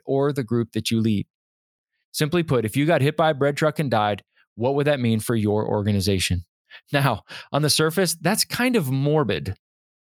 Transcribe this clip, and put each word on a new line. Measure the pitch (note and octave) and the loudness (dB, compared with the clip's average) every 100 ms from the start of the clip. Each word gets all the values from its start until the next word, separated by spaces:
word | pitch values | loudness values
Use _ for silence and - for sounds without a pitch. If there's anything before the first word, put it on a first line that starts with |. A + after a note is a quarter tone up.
| - | -2
or | C3+ C#3+ | 0 0
the | C#3 A2+ | -2 -2
group | A#2+ A2+ | -2 -2
that | A2 - | -4 -2
you | A2+ | 0
lead? | A2 G2+ - _ _ _ _ _ _ _ _ | 0 0 -4 _ _ _ _ _ _ _ _
Simply | - D3+ F3 | -4 -2 0
put, | D#3+ B2+ | 0 0
if | G#2+ C3+ | 0 0
you | D3 | 2
got | D#3+ | 2
hit | C#3 D3+ | 2 2
by | D#3+ | 0
a | C#3 | 2
bread | C#3+ C#3+ | 0 2
truck | D#3 C#3+ | -2 0
and | C#3 | 0
died, | A2+ G#2 G2+ - _ _ - | 2 0 -2 -8 _ _ -4
what | B2 C#3 | -2 0
would | D3 | 0
that | C#3+ | 2
mean | A#2 A2+ | 2 0
for | - A2+ | 0 0
your | G#2 G#2 G#2+ | 2 0 0
organization? | G#2+ G2+ G2+ F#2+ F#2+ - F2+ - _ _ - - | -2 0 0 2 0 0 -4 -6 _ _ -20 -4
Now, | C#3+ C3+ G#2 - - - | 0 0 -2 -8 -20 -4
on | C#3+ | -2
the | D3+ | 0
surface, | - D#3+ E3+ F3 - | 2 0 0 -2 0
that's | E3+ A3 - | -2 0 -2
kind | - B3 A#3+ | 0 0 0
of | C3 | 0
morbid, | C3+ C#3+ D#3 B2+ E2 C#2+ - _ _ _ _ | 0 2 2 0 -2 -4 -10 _ _ _ _